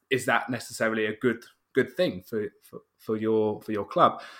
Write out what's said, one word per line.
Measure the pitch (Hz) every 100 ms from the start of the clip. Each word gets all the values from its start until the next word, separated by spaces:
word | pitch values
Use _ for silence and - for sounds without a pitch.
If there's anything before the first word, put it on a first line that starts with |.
| _
is | 131 131
that | 117 -
necessarily | 123 - - 113 110 107
a | 110
good, | 123 113 - _ _
good | - 123 -
thing | 180 92 -
for, | 110 104 -
for, | _ - _ _
for | - 110
your, | 110 110 107 104
for | -
your | 104
club? | 98 175 143 - -